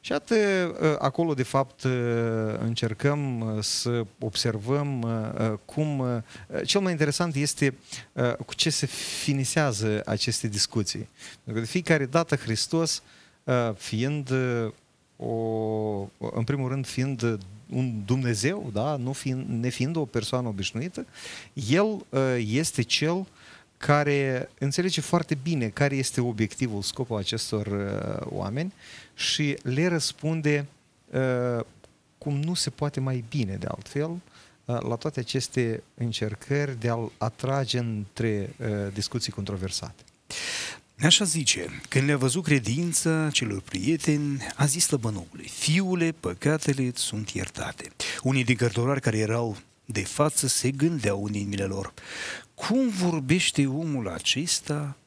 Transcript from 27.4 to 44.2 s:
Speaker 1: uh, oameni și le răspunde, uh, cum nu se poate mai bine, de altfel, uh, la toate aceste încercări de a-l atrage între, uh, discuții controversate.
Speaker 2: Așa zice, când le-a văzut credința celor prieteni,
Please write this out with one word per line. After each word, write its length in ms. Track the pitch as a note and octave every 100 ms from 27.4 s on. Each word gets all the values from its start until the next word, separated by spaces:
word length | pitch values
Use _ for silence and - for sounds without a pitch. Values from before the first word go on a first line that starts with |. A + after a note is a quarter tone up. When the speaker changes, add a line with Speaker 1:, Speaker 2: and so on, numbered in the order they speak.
| - G#2+ G2+
Speaker 1:
uh, 600 | G2+ G2+ G2+ G#2 G2 -
oameni 440 | G2 F#2+ A#2+ F3+ - - - -
și 420 | - - - D3 C#3
le 240 | B2+ C3 F3
răspunde, 800 | E3+ - - D3+ D#3+ D3 D3 C#3+ _ _ _ _
uh, 540 | - C3 B2+ B2 A#2+ - - - _ _ _
cum 180 | D3 C#3+
nu 180 | D#3
se 160 | F3 -
poate 300 | - D3 C#3
mai 240 | C3+ B2+ A2+
bine, 260 | D3 G#2
de 120 | F#2+ -
altfel, 440 | - - C#3+ D#3
uh, 720 | F3 - - - _ - A#2+
la 160 | - A#2
toate 240 | D#3+ C#3
aceste 600 | A#2 C#3 - - A#2 A2 -
încercări 840 | - A#2+ A2 G#2+ G#2 - C#3+ C#3+ B2
de 80 | A#2+
a-l 240 | A#2 A2+ -
atrage 600 | A2+ - C3 C3+ C3 B2
între, 760 | A#2 G#2+ G2+ - A#2 G#2 F#2+ -
uh, 80 | A#2+ G#2 G2+
discuții 400 | G2+ G#2 B2 -
controversate. 720 | - G2+ G2 F#2 - F2 - - _ _ - - - - - _ -
Speaker 2:
Așa 220 | D3+ -
zice, 580 | G3 D#3 C3 - F3+ C3+ -
când 180 | C3+ C#3
le-a 100 | C#3+
văzut 280 | C3 C#3
credința 840 | D3+ C#3+ A2 C3 F3 D#3+ E3 D#3+ D#3
celor 280 | C3+ A2+ G2
prieteni, 840 | - - G#2 D#3+ - D3